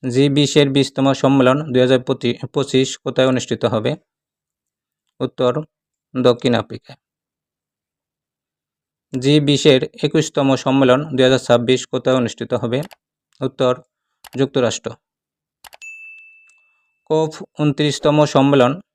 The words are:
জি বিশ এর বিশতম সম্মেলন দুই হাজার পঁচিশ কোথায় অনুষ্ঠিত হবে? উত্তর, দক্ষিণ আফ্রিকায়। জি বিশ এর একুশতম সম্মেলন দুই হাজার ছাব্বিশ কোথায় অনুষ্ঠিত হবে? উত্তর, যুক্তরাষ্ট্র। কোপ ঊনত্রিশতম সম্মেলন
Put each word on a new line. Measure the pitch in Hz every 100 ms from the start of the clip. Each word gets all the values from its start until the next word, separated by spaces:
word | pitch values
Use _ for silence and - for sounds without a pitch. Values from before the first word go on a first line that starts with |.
জি | 135 123 143 139
বিশ | 143 151
এর | 143 135
বিশতম | 135 - 135 131
সম্মেলন | 139 139 127 135 156
দুই | 127
হাজার | 127 131 123 135 120 117 127
পঁচিশ | - 135 131 131 -
কোথায় | - 131 131
অনুষ্ঠিত | 131 - 113 120
হবে? | 110 117 160 _ _ _ _ _ _ _ _ _ _ _ _
উত্তর, | 131 - 123 127 156 _ _ _ _
দক্ষিণ | 127 127 117 131 117
আফ্রিকায়। | - 110 _ - _ _ _ _ _ _ _ _ _ _ _ _ _ _ _ _ _ _ _ _ _
জি | 131 131 151 143
বিশ | 143 156
এর | 131 - - 147
একুশতম | 160 151 - 139 131
সম্মেলন | - 135 135 127 156
দুই | 131 131
হাজার | 131 -
ছাব্বিশ | 120 120 127 -
কোথায় | 131 127 131
অনুষ্ঠিত | 117 - 117 120
হবে? | 123 123 147 - _ _ _ _ 135
উত্তর, | - 127 127 _ _ _ _ - 127
যুক্তরাষ্ট্র। | 135 139 120 - - - _ _ _ _ _ _ - - - - - - - _ _ _ _ _ _ _ _
কোপ | 156 156 156 - _
ঊনত্রিশতম | 151 139 151 139 151 147 147
সম্মেলন | 143 135 143 123 160 -